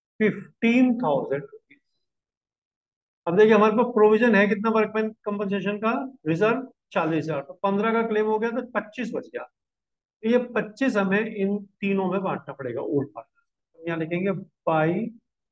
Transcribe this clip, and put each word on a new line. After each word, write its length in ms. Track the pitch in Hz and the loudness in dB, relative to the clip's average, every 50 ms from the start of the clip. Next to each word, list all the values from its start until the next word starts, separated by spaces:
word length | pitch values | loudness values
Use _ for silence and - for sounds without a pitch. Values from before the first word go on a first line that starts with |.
| _ _ _ - | _ _ _ 0
fifteen 760 | 220 208 - - - - _ _ - 226 233 254 262 254 233 - | 0 0 0 -2 -8 -18 _ _ 0 2 4 4 4 4 2 0
thousand 440 | - 156 143 131 117 110 135 143 143 | -2 -2 -2 -2 -2 -4 -4 -6 -6
rupees। 360 | - - - _ _ _ _ _ _ _ _ _ _ _ _ _ _ _ _ _ _ _ _ _ _ _ _ _ _ _ _ _ _ _ _ - | -10 -18 -20 _ _ _ _ _ _ _ _ _ _ _ _ _ _ _ _ _ _ _ _ _ _ _ _ _ _ _ _ _ _ _ _ -6
अब 100 | 170 170 | 0 4
देखिए 180 | 190 214 220 226 | 6 6 8 8
हमारे 220 | 208 208 220 202 | 6 6 4 4
पास 160 | 233 233 233 - | 2 0 2 4
provision 400 | 214 208 214 220 214 240 240 214 | 4 6 6 6 6 4 4 6
है 120 | 196 208 196 | 4 4 4
कितना 220 | 220 196 214 226 | 2 0 0 0
workman 400 | 220 220 214 202 208 220 220 220 220 _ - | 0 0 0 0 0 -2 -4 -4 -6 _ -8
compensation 540 | 214 202 202 208 196 196 196 180 196 208 208 | -6 -6 -4 -4 -4 -4 -4 -4 -4 -6 -4
का, 140 | 220 220 247 277 269 - - - - | -2 -2 -2 -4 -6 -10 -12 -8 -4
reserve 400 | 156 165 165 202 220 247 262 - - - _ _ _ - | -4 0 2 2 2 0 0 -4 -10 -16 _ _ _ -4
चालीस 320 | 190 165 160 165 156 143 | -2 -2 0 -2 -2 -2
हजार, 160 | 160 151 139 139 | -4 -6 -6 -8
तो 100 | - 180 - - | -10 -10 -6 -4
पन्द्रह 300 | 196 196 202 208 226 220 | -2 0 0 0 0 0
का 100 | 226 226 226 | 0 0 0
claim 180 | 214 214 214 | 0 0 0
हो 120 | 214 220 214 | 0 0 -2
गया 120 | 220 233 | -2 -4
तो 120 | 226 254 - - - | -4 -6 -8 -6 -6
पच्चीस 360 | 214 214 - - - 233 - - | -8 -8 -8 -8 -10 -10 -8 -8
बच 120 | 139 - | -10 -10
गया, 160 | - - 123 - | -10 -12 -14 -14
तो 840 | - _ _ _ _ _ _ _ _ _ _ _ _ _ _ - 226 | -14 _ _ _ _ _ _ _ _ _ _ _ _ _ _ -2 0
ये 100 | 240 240 240 - - | 2 2 0 -2 -4
पच्चीस 420 | 220 208 - - - 269 262 208 | -4 -4 -4 -4 -4 -2 0 0
हमें 240 | 208 196 190 190 208 | 0 0 2 0 0
इन 380 | 226 220 226 208 196 196 202 202 202 - _ _ | -2 -2 -4 -4 -2 -2 -2 -4 -6 -10 _ _
तीनों 300 | - 196 196 190 190 180 180 | -4 -2 -2 0 -2 -2 -2
में 80 | 196 185 | -2 -4
बांटना 320 | 180 143 - - - 135 | -4 -6 -6 -8 -12 -12
पड़ेगा 280 | - 135 123 113 135 - | -10 -8 -8 -6 -6 -6
उल्टा। 380 | 110 - 143 131 - - - | -4 -2 -2 -2 -4 -8 -16
तो 600 | - _ _ _ _ _ _ _ _ _ _ 165 | -20 _ _ _ _ _ _ _ _ _ _ -12
यहाँ 180 | 165 170 165 165 | -8 -6 -6 -4
लिखेंगे 320 | 160 156 175 175 185 202 185 156 - - _ _ _ | -4 -4 -4 -2 -2 -2 -4 -4 -8 -14 _ _ _
by 440 | - 160 156 156 160 175 202 226 - - - _ _ _ _ _ _ | 0 0 2 2 2 0 -2 -4 -6 -10 -14 _ _ _ _ _ _